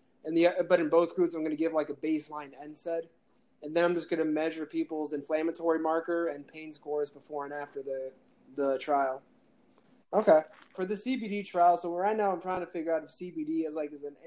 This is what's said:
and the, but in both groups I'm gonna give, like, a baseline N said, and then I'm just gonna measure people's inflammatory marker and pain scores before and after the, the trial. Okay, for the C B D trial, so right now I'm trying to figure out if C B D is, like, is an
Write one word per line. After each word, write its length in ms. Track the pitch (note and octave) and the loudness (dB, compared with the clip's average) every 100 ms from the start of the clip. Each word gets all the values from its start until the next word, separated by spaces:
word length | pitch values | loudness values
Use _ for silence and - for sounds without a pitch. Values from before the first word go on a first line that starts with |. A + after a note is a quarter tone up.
| _ _ | _ _
and 120 | D#3+ E3 | -2 4
the, 120 | E3+ F3+ E3+ | 4 4 4
but 120 | F3 | 4
in 80 | D#3 | 6
both 260 | E3 E3+ | 4 4
groups 200 | F#3 F3 | 2 0
I'm 100 | E3 | 2
gonna 100 | D#3 D3+ | -4 0
give, 160 | D#3+ | 0
like, 180 | D#3+ C#3+ | 0 -2
a 40 | |
baseline 560 | C3+ D#3 D#3 C#3+ D3+ C#3+ C3 | -4 -2 -2 -4 -12 -12 -16
N 120 | D3+ | -16
said, 340 | D3+ F3 E3 E3 _ _ _ _ _ | -10 -6 -6 -6 _ _ _ _ _
and 100 | D3 | -2
then 100 | E3 | 2
I'm 100 | F3 | 4
just 140 | F3 D#3 | 2 -2
gonna 160 | D#3+ | 0
measure 420 | D#3 D3+ D#3+ D#3+ D3+ | 0 0 -2 -4 -6
people's 480 | E3 D#3+ D#3 D3+ | -4 -4 -4 -4
inflammatory 640 | D3 - D#3 E3 E3 E3 D#3+ | -6 -2 -2 0 -2 0 2
marker 480 | D#3+ E3 E3 E3+ E3+ | 2 0 0 -2 -2
and 180 | C#3+ C#3+ | -4 -12
pain 240 | D#3+ D#3 | -16 -14
scores 400 | D3 D3+ D3 D3 | -14 -6 -4 -4
before 340 | C#3 B2+ D3 | -8 -12 -8
and 80 | C#3+ | -8
after 300 | D3 C#3+ C#3+ | -8 -10 -10
the, 300 | C3+ C3+ C3 - _ _ - C3+ | -8 -8 -8 -14 _ _ -14 -2
the 220 | C#3 C3+ | 0 0
trial. 420 | C#3 C#3+ C3+ C3+ - _ _ _ _ _ _ _ _ | 2 2 2 -2 -10 _ _ _ _ _ _ _ _
Okay, 300 | F#3+ A3 D#3 D#3 - - - | 2 6 6 6 -12 -20 -8
for 80 | |
the 120 | F#3 G3+ | -4 -4
C 200 | A#3+ C4 | -2 -4
B 120 | G#3+ | -2
D 140 | G3+ | -4
trial, 340 | G3 F3+ F3 F3 | -4 4 6 6
so 160 | F3 | 0
right 220 | F3 G3 A3 | -2 0 2
now 140 | G3+ | 0
I'm 100 | F3 | 0
trying 200 | F3+ F#3 | -4 -6
to 60 | F3 | -4
figure 260 | F3 D#3+ | -6 -2
out 100 | D#3+ | -2
if 80 | D3 | -4
C 200 | - F3+ | -12 -10
B 140 | D#3+ | -8
D 80 | D3+ D#3+ | -4 -2
is, 120 | D#3+ | -2
like, 180 | D#3 D3+ | -4 -6
is 120 | D3 | -8
an 100 | C#3+ C#3+ | -14 -12